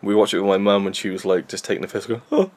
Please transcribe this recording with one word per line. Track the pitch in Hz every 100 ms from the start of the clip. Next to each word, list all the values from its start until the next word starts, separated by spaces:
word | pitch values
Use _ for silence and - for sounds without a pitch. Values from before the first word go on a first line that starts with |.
We | 101
watched | 104 101
it | 90
with | 98
my | 95
mum, | 101 101 98
and | 92
she | 101
was, | 92
like, | 95 92 -
just | 92
taking | - 104
the | 95
piss, | 104 -
going, | 117 _
Oh | 302 190